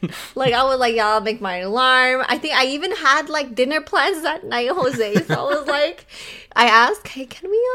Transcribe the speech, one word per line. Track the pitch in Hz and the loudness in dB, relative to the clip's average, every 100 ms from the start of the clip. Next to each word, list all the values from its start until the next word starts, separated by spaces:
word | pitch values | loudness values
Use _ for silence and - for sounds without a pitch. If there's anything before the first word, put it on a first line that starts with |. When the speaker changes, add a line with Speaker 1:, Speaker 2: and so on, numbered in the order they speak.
| 170 - | -8 -8
Speaker 1:
<laughs> | - | -10
Speaker 2:
Like, | - 262 | -2 2
I | 240 | 4
was | 269 262 | 2 2
like, | 247 | 2
"Y'all | 226 214 220 | 2 2 2
make | 208 226 | 0 -4
my | 196 180 | -4 -4
alarm." | 185 233 254 254 254 262 - | -4 0 4 4 4 2 -2
I | - | -2
think | 311 | 0
I | 277 262 | 0 0
even | 285 370 | -2 -4
had, | 381 285 294 302 | 0 2 2 0
like, | 311 262 | -4 -4
dinner | 220 254 294 | -2 0 -2
plans | 294 381 294 339 | -2 0 0 -2
that | 320 320 | -4 -6
night, | - 240 240 | -6 -4 -2
Jose. | 349 262 240 214 202 | 0 -2 0 0 -2
So | - | 0
I | 156 277 294 | -2 -2 -2
was | 285 | -2
Speaker 1:
<laughs> | 285 | 0
Speaker 2:
like, | 302 349 - - - - - | 0 -2 -16 -18 -18 -18 -4
I | - 233 | 2 6
asked, | 226 247 415 - | 6 4 0 -8
"Hey, | 269 262 | -14 -14
can | - 370 | -12 -2
we, | 427 494 | 0 0